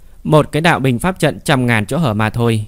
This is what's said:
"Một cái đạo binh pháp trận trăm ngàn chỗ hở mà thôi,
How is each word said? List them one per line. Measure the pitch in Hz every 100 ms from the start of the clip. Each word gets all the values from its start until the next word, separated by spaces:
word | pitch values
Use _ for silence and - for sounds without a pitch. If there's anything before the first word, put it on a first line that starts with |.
| - -
"Một | - 151 131
cái | 147
đạo | 165 123
binh | 135 117
pháp | 180 190
trận | 151 98
trăm | - 139 123
ngàn | 113 104
chỗ | 139
hở | 151
mà | 104 107
thôi, | 120 117 110